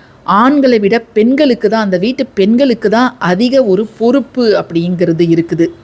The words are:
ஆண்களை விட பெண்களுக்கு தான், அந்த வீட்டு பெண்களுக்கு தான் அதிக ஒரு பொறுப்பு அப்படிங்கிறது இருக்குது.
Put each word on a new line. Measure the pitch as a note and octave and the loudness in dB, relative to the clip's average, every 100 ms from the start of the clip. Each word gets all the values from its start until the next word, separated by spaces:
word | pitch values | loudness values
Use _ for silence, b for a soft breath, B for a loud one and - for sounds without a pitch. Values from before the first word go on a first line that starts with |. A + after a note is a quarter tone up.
| B B | B B
ஆண்களை | - G3 B3+ D4 C4 A3+ | -2 2 2 2 2 2
விட | G3 A3+ | 2 -2
பெண்களுக்கு | - G#3+ A3+ C#4 C#4+ A#3 G3+ | -2 0 0 2 0 0 -2
தான், | A3+ | -2
அந்த | G#3 F3+ | -2 -2
வீட்டு | G#3+ B3+ B3+ | -2 -4 -6
பெண்களுக்கு | - G3 A#3+ C#4 A3+ G#3 | -2 0 2 0 0 0
தான் | A3 B3+ - | 0 -2 -2
அதிக | E3+ F3+ A#3+ C4+ | -4 0 0 2
ஒரு | A3+ F#3 A3 | 2 0 -2
பொறுப்பு | - A#3 C#4 A3+ B3+ A3+ - | -2 0 0 -2 -4 -2 -2
அப்படிங்கிறது | - E3+ F3 F3 F3 E3 E3 | -2 -4 -2 -2 -2 0 0
இருக்குது. | E3 E3 E3 E3+ - | 0 -2 -2 -4 -4